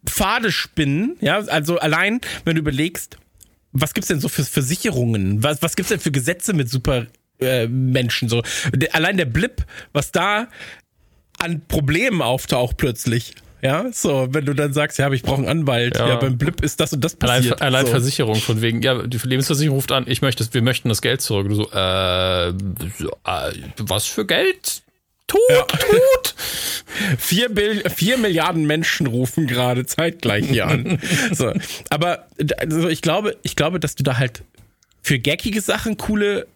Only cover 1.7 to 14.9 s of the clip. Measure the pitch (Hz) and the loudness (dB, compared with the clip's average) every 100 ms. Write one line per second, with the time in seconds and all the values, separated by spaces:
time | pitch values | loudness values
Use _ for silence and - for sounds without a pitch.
1.7 | 175 156 156 190 233 - - - 160 151 | 0 2 2 2 0 -4 -6 -2 0 0
2.7 | 131 160 175 - - _ _ - _ _ | 0 -2 -4 -14 -16 _ _ -20 _ _
3.7 | 131 147 - - 165 139 - 139 - 131 | -2 0 -2 -2 -2 0 -2 -2 0 -2
4.7 | 175 - 139 120 110 95 104 127 151 165 | -2 -2 0 0 0 0 2 0 0 -2
5.7 | - 185 196 160 139 123 175 - 180 127 | -2 -2 0 0 0 0 -2 0 0 0
6.7 | 131 123 131 113 _ _ _ 127 127 117 | -2 0 0 -2 _ _ _ 0 2 2
7.7 | 127 131 127 120 - 120 117 117 - 156 | 0 2 2 2 0 0 0 0 -4 0
8.7 | 135 156 160 165 196 151 117 233 - - | 0 2 2 2 2 0 0 -2 -2 -8
9.7 | - - 143 139 180 185 208 240 - - | -8 -6 -4 -2 0 2 0 -2 -10 -18
10.7 | - _ _ _ _ _ - 170 165 - | -20 _ _ _ _ _ -8 -4 -4 -2
11.7 | 151 143 156 254 190 117 127 - 135 123 | -2 2 2 2 2 2 0 0 0 0
12.7 | - 143 113 - 117 - - - - 131 | 0 -2 0 0 0 -2 -18 -20 -4 0
13.7 | 151 247 226 196 139 127 143 143 139 147 | 0 -2 -2 0 0 0 0 0 0 0
14.7 | 139 147 | 0 -2